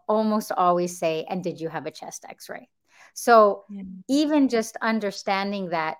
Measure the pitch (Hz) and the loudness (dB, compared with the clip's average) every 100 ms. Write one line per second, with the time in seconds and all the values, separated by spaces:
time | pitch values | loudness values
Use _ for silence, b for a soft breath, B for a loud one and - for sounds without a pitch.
0 | - 214 214 214 208 - 180 175 175 175 | -2 0 0 -2 -2 0 2 2 0 -2
1 | 165 160 156 185 180 147 160 156 147 - | -2 -2 -4 -6 -6 -8 -8 -8 -10 -12
2 | - - - - - - - _ _ b | -14 -16 -18 -20 -16 -16 -18 _ _ b
3 | b b - 233 208 196 - 202 190 185 | b b 6 8 8 4 -8 -16 -14 -12
4 | - 277 302 302 262 233 220 - 226 220 | -2 0 2 4 4 2 -2 -4 -2 -2
5 | 202 - - 196 202 202 185 165 156 - | -2 -6 -4 -2 -2 -4 -4 -4 -4 -6